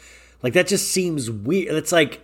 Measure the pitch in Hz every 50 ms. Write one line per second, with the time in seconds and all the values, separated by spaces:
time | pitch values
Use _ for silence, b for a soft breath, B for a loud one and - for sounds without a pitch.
0 | B B B B B B B B - 127 113 180 180 180 202 180 - - - 185
1 | 185 175 160 147 123 110 113 104 101 120 170 196 175 - 151 156 156 - 175 170
2 | 156 127 - -